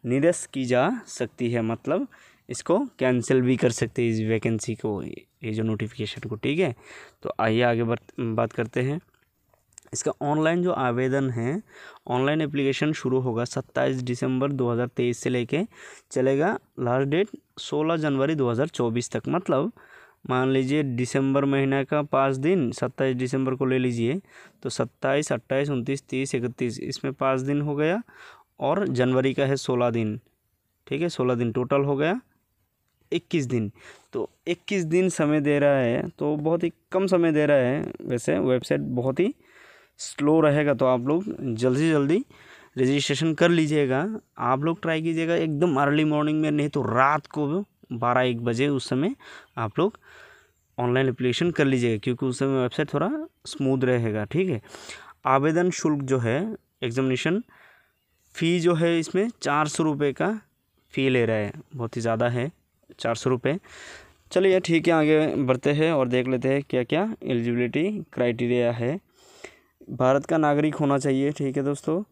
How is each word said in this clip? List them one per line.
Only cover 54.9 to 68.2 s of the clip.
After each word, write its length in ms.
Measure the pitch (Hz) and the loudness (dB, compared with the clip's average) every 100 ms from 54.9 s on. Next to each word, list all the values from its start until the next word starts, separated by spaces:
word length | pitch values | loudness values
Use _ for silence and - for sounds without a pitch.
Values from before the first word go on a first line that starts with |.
| - - - 131 | -18 -20 -6 0
आवेदन 440 | 135 151 160 180 | 2 4 2 0
शुल्क 300 | 170 165 147 | 0 0 0
जो 140 | 135 131 | 0 0
है 180 | 117 127 214 220 _ _ | 2 0 -2 -8 _ _
एग्जामिनेशन 600 | 127 117 131 127 160 190 - - - _ _ _ _ _ _ | -4 0 0 0 0 -2 -4 -20 -20 _ _ _ _ _ _
फ़ी 240 | - 170 175 | -4 0 2
जो 140 | 165 | 2
है 240 | 165 170 170 | 2 2 0
इसमें 300 | 160 185 220 - | 0 -2 -2 -4
चार 280 | 135 143 151 | -2 0 0
सौ 160 | - | 0
रुपये 280 | 156 143 147 | 0 2 -2
का 200 | 127 165 214 _ _ _ _ _ | 0 -2 -2 _ _ _ _ _
फ़ी 140 | - 135 | -2 2
ले 160 | 127 113 | 2 2
रहा 100 | 110 | 0
है, 160 | 101 156 - | -2 -8 -14
बहुत 220 | 135 113 123 | -8 -6 -4
ही 40 | |
ज़्यादा 280 | 113 113 120 | -2 0 0
है 200 | 120 131 _ _ _ _ - | 0 -4 _ _ _ _ -6
चार 160 | 117 | -4
सौ 160 | 117 127 | -2 0
रुपये। 280 | 127 131 165 - - - - - _ _ | 0 0 -2 -6 -20 -20 -20 -20 _ _
चलिए 280 | 185 190 185 | 2 4 4
ठीक 280 | 185 165 165 | 4 2 4
है, 60 | |
आगे 400 | 165 151 156 151 - | 4 4 4 4 0
बढ़ते 360 | 131 127 143 | 0 2 2
हैं 200 | 147 156 | 2 2
और 160 | 156 127 | 2 2
देख 200 | 127 127 | 0 0
लेते 200 | 127 131 | 0 0
हैं 140 | 139 | -2
क्या 220 | 139 127 | 0 -2
क्या 180 | 120 151 214 220 | 0 0 0 -4
एलिजिबिलिटी 680 | - 120 117 120 123 139 180 214 160 | -2 -2 0 0 0 0 -2 -4 -8
क्राइटेरिया 600 | - | -2